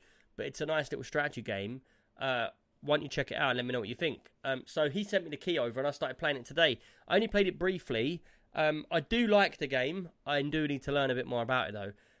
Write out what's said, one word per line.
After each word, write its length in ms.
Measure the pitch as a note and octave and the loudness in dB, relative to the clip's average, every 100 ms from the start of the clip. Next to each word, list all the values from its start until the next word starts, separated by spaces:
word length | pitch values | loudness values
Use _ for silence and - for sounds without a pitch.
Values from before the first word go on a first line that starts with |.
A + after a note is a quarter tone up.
| _ _ _ - | _ _ _ -10
but 100 | C#3 | -8
it's 140 | - | -6
a 60 | D3+ | -2
nice 240 | D#3 C#3+ | 0 -2
little 120 | C3+ | -6
strategy 360 | - D3 D3 C3 | -4 -2 -2 -4
game. 380 | A2+ G2+ G2+ C3 - _ _ - | -6 -4 -4 -8 -14 _ _ -6
Uh, 280 | C3+ B2 A2+ - _ _ | -2 0 -2 -6 _ _
why 140 | C#3 D3 | 0 2
don't 60 | |
you 60 | D3 | 2
check 220 | - C3+ | -4 -2
it 40 | - | 0
out 140 | C#3+ | 2
and 60 | B2 | 2
let 100 | B2 | 0
me 60 | |
know 80 | B2 | -2
what 80 | G#2 | -4
you 60 | |
think?" 360 | A#2+ E3+ A#2+ - _ | -2 -2 -4 -10 _
Um, 180 | C3+ C3 - | -4 -4 -4
so 220 | - D3+ | 0 0
he 120 | D#3 | 0
sent 220 | G3+ G3 | 0 -2
me 60 | E3 | -2
the 60 | C#3+ | -6
key 220 | - E3 | -2 0
over 220 | A#2+ A#2 | 0 -2
and 60 | C#3+ | -4
I 20 | |
started 260 | C#3 C#3 - | -2 -4 -2
playing 180 | D#3 C#3 | -2 -2
it 80 | |
today. 340 | A#2 C#3+ D#3+ A#2 - - - | -4 2 2 2 -6 -20 0
I 60 | F#3+ | 2
only 120 | A3 | 4
played 180 | G3+ F#3+ | 2 2
it 100 | D3 | 2
briefly. 640 | F3+ F#3+ - A#2 B2+ E3+ - _ _ | -2 -2 -2 0 0 -2 -10 _ _
Um, 320 | - D#3 D3+ - | 0 2 0 0
I 80 | E3+ | -2
do 260 | C#3+ A#3 A#3 | 2 2 6
like 300 | G#3 F#3 - | 6 6 2
the 100 | C#3+ | -2
game. 400 | C3 C3 F#3 F3 - - | 0 0 -2 -8 -12 -2
I 160 | C#3+ | 0
do 240 | C#3+ D#3 D3+ | 2 0 0
need 160 | C#3 | 0
to 100 | - | 0
learn 180 | C#3+ C3+ | 2 2
a 40 | |
bit 120 | B2+ A#2+ | 0 0
more 140 | B2 | -2
about 260 | A#2 B2+ F#2+ | 0 0 0
it, 40 | |
though. 200 | G#2 G2+ G2+ _ _ | -4 -8 -10 _ _